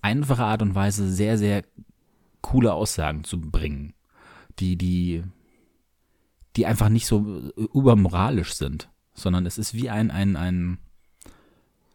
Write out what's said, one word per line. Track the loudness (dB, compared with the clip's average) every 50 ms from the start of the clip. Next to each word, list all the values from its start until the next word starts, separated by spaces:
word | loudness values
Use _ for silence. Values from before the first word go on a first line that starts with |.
| -2
einfache | 0 0 0 0 0 0 0 0
Art | 0 0 0
und | 0 0 0
Weise | 0 0 0 0 0 -2 0
sehr, | 0 0 0 2 2 2
sehr | 2 2 0 -2 -4 _ _ -20 -20 -20 _ _ _ _ _ _ _ _ _ _ -6
coole | 0 2 4 4 4 2
Aussagen | 0 -2 -2 -2 -2 -2 -4 -4 -6 -8
zu | -8 -8 -8
bringen, | -4 -2 -2 -2 -2 -2 -6 -8 -10 -12 -16 _ _ _ _ _ -20 -20 -20 -20 -20 -20 -8 -4
die, | -2 -2 0
die, | 0 0 0 0 0 0 0 -2 -4 -6 -10 -12 _ _ _ _ _ _ _ _ _ _ _ _ _ _ _ _ _ _ _ _ _ -20 -6 -2
die | -2 0
einfach | 0 2 2 4 4
nicht | 4 2 2
so, | 2 2 2 2 0 -4 -8 -10 -10 -8
äh, | -8 -6 -2 0
übermoralisch | 4 6 6 8 8 6 4 2 0 0 0 0 -2 -2 -4 -6
sind, | -6 -6 -6 -6 -8 -10 -14 _ _ _ _ _
sondern | -6 -2 0 0 0 0
es | -2 -4
ist | -6 -6 -6 -4
wie | -4 -4 -4
ein, | -2 0 0 0
ein, | 0 0 0 0 0
ein, | 0 0 -2 -2 -2 -2 -2 -4 -6 -10 -16 -20 _ _ _ _ _ -20 -20 -20 -20 _ _ _ _ _ _ _ _ _ _ _